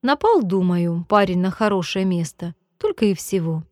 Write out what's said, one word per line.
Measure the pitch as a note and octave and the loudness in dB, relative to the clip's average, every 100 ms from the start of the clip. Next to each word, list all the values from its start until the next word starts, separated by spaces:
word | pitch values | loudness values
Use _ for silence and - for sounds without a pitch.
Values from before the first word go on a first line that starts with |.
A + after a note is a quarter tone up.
Напал, | B3 D4 G#4+ A4 | 0 0 2 2
думаю, | G#3 F#3+ F#3 F3 E3+ E3+ E3+ | 2 0 2 2 0 -2 2
парень | G#3 G3 F3+ | 2 2 2
на | F#3 | -2
хорошее | F3 G#3+ G3 E3 G3 F#3+ | 0 0 0 -2 -2 0
место, | F3+ D#3+ - E3+ E3 _ _ | -2 -4 -8 -12 -12 _ _
только | G#4+ G4+ A3 | -6 0 0
и | |
всего. | F#3+ - F#3+ E3 D#3+ D#3+ | 0 -2 -4 -2 -4 -8